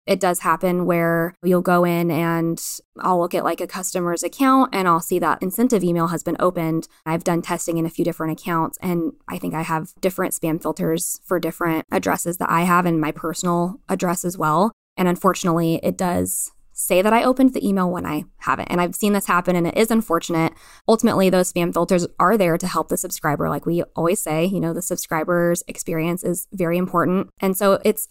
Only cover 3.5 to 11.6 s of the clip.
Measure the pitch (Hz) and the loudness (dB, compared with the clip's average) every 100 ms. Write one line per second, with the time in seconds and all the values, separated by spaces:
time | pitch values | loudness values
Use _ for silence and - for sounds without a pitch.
3.5 | 165 175 196 180 185 175 170 175 - 269 | -2 -6 -8 -6 -4 -2 -2 -4 0 4
4.5 | 269 262 196 185 165 - 180 165 - 190 | 4 4 2 2 2 2 0 0 0 -2
5.5 | 202 247 208 180 170 165 165 - 165 180 | 0 2 2 2 0 0 -2 -4 -2 0
6.5 | 180 160 160 - _ - 170 180 170 - | 0 -2 -2 -6 _ -6 -4 0 -2 -2
7.5 | 170 - 165 160 - 165 - 160 156 - | -4 -4 -2 -2 -2 -4 -2 -4 -6 -2
8.5 | 165 160 - 180 175 165 - - - 170 | -2 -2 -4 -4 -2 -2 -6 -10 -8 -6
9.5 | 160 160 160 160 - 185 180 185 - 165 | -6 -4 -4 -6 -4 -4 -2 -4 -2 -2
10.5 | 160 156 156 170 165 - - - 180 165 | -2 -4 -4 -2 -2 -4 -8 -4 -2 -2
11.5 | - | -4